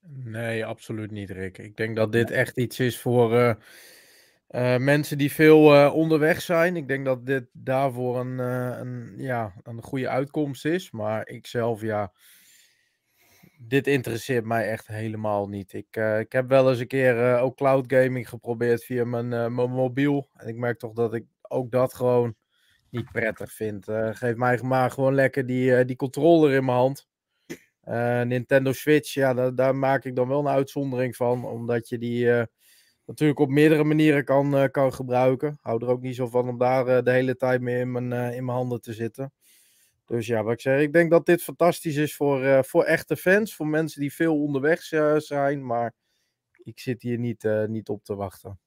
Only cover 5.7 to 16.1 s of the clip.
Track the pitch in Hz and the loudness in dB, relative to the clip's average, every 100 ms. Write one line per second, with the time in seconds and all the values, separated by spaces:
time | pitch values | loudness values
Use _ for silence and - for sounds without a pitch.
5.7 | 143 143 156 160 156 156 170 - 170 170 | 10 6 4 2 2 2 0 0 0 0
6.7 | 175 131 139 135 127 123 135 123 - 117 | -2 -4 -4 -2 -4 -2 -4 -4 -14 -4
7.7 | 131 139 123 127 123 127 127 123 127 123 | -2 -2 -2 -4 -4 -6 -6 -4 -4 -6
8.7 | 113 123 123 117 101 135 120 110 90 - | -8 -10 -12 -14 -12 -6 -6 -6 -10 -16
9.7 | 117 - 139 123 123 139 156 147 131 151 | -16 -8 -6 -4 -4 -4 -4 -6 -6 -4
10.7 | 180 185 113 107 110 - 123 - 123 117 | -4 -6 -8 -6 -6 -8 -16 -8 -4 -4
11.7 | 110 110 104 101 _ _ _ _ _ _ | -4 -4 -4 -6 _ _ _ _ _ _
12.7 | _ _ _ _ _ _ _ - _ 117 | _ _ _ _ _ _ _ -20 _ -2
13.7 | 135 135 143 123 117 - 123 110 117 104 | 0 2 -2 -2 -8 -2 -2 0 -4 -2
14.7 | 110 - 107 110 110 110 104 101 101 95 | -6 -8 -8 -8 -6 -4 -2 -4 -8 -10
15.7 | 104 - - 110 | -14 -10 -4 -2